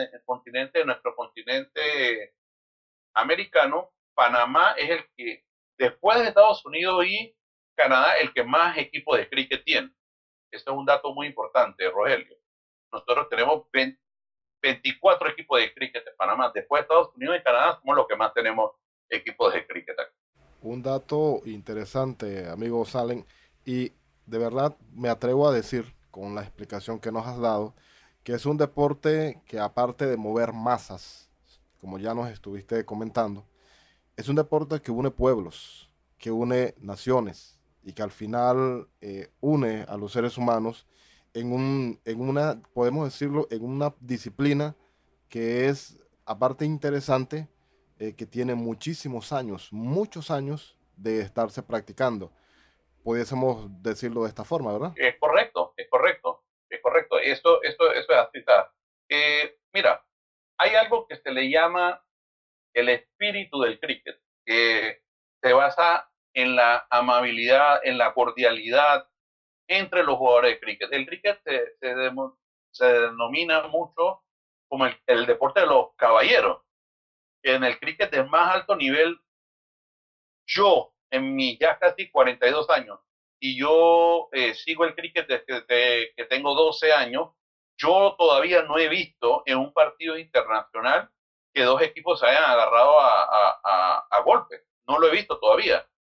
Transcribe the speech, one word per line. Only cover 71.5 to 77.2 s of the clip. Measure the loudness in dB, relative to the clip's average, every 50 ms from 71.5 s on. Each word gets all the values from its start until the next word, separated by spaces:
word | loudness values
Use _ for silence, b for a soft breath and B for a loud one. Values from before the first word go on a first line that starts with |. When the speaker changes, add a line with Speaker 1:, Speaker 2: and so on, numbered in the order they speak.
| -4 -4 -4 -6 -8 _
Speaker 1:
se | -8 -6 -4
demo-, | -2 -2 -2 -4 -6 -8 -10 -12 _ _ _ _ _ _ _
se | -2 2 4
denomina | 6 6 4 2 0 -2 -4 -6 -4 -4 -4 -2 0 0 0 0 -2
mucho | -2 -4 -4 -4 _ -2 -2 -2 -2 -6 _ _ _ _ _ _ _ _ _
como | -8 -4 -2 -2
el, | -2 -2 -2 _
el | 2 2 2 2
deporte | 2 0 0 0 0 2 2
de | 4
los | 4 4 4 2 0 _
caballeros. | 0 2 4 4 4 4 4 4 4 2 2 -2 -4 _ _ _ _ _ _ _ _ _ _ _ _